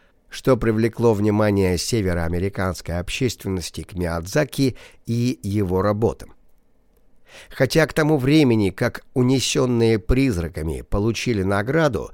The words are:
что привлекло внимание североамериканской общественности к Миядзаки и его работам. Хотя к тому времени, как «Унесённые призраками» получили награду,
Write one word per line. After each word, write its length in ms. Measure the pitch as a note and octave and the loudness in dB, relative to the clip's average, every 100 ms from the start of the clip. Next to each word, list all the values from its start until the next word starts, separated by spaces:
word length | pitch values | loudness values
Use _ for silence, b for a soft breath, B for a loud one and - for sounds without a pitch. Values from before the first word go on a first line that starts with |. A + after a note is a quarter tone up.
| b _ _ | b _ _
что 280 | - - A#2+ | -4 0 2
привлекло 560 | A2+ A2 A2+ - A#2 | 2 0 0 2 2
внимание 640 | G2+ G#2 G#2 G#2+ G2 F#2+ F2 | 2 2 2 2 2 2 0
североамериканской 1200 | - A#2 F#2 F2 E2 F2 G2 - F#2 E2+ - E2+ | -2 -2 0 -2 -2 -2 -4 -4 -4 -6 -6 -6
общественности 840 | F2 - B2 - - F#2 E2 - | -6 -4 -4 -4 -6 -6 -6 -12
к 100 | - | -12
Миядзаки 840 | F2 F2 E2+ E2 D3 D3+ - C3 A2 B B - | -6 -4 -4 -4 -2 -2 0 -2 -2 B B -6
и 340 | A#2 B2 A#2 | -2 -2 -2
его 380 | G2+ G#2 F#2+ F#2 | -4 -2 0 0
работам. 520 | G2+ G#2 A2 - - - _ _ _ _ _ _ _ - B B B | 0 0 0 -2 -10 -20 _ _ _ _ _ _ _ -20 B B B
Хотя 360 | - C3+ D#3+ D3+ | -2 0 2 2
к 60 | |
тому 240 | - D3+ D3+ | 2 2 2
времени, 520 | B2+ D#3 C3+ A2+ G2 | 4 4 6 4 2
как 340 | - A#2+ - - | 0 -4 -4 -6
«Унесённые 840 | B2+ B2 C3+ - D3 B2+ A#2+ A2+ A2 | 0 2 2 0 0 0 2 4 2
призраками» 840 | - B2+ C3+ F2+ E2 D#2+ D#2+ C2 | 2 2 2 0 -4 -6 -6 -6
получили 640 | - G#2 G#2+ A2 - G#2+ | -4 -2 -2 -2 -2 -2
награду, 680 | F#2 G2+ G#2 D#3 D3+ F#2+ - | 0 0 0 0 0 -2 -8